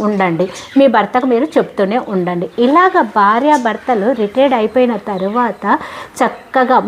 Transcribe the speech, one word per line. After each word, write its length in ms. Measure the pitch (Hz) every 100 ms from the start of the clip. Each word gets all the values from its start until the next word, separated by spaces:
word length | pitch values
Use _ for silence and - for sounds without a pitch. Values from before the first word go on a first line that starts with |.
| 208
ఉండండి. 420 | 202 185 165 185 - - 269
మీ 80 | 269
భర్తకు 400 | 220 202 254 262
మీరు 120 | 233 311 254
చెప్తూనే 400 | 175 - 190 247 -
ఉండండి. 360 | 190 175 175 185 -
ఇలాగ 420 | 240 320 370 359 226 214
భార్యాభర్తలు 920 | 202 226 294 294 233 208 - 226 208 233
రిటైర్డ్ 320 | 202 247 269 240
అయిపోయిన 360 | 214 254 247 214 -
తర్వాత 540 | 190 190 233 240 - 202 294 - - - -
చక్కగా 580 | 226 - - 262 254 240